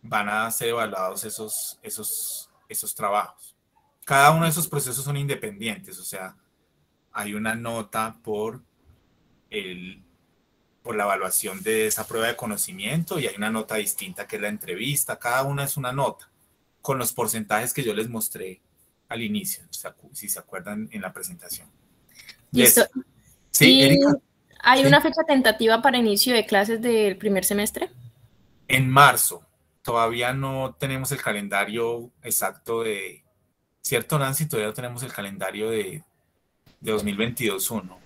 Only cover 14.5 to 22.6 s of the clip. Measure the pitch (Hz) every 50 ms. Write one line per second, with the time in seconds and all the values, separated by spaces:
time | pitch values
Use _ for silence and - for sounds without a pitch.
14.5 | 104 104 - - 90 92 113 139 147 139 - - 123 - - 120 120 131 139 139
15.5 | 139 139 139 135 - 143 131 123 127 139 135 113 - - - _ _ _ _ _
16.5 | _ _ _ _ _ _ _ - 151 135 120 110 - - 117 107 - 113 107 101
17.5 | 107 107 117 123 - - 127 113 104 104 113 120 120 113 - - - 110 95 95
18.5 | 92 _ _ _ _ _ _ _ _ _ _ _ 120 117 117 107 107 104 92 95
19.5 | - - - _ - - - 92 - _ - - - - - 101 - 92 90 _
20.5 | - 92 87 104 104 107 110 110 - 104 95 92 - - 92 - 90 85 - -
21.5 | - - - _ _ _ _ _ _ _ _ _ _ - - - - _ _ _
22.5 | - 247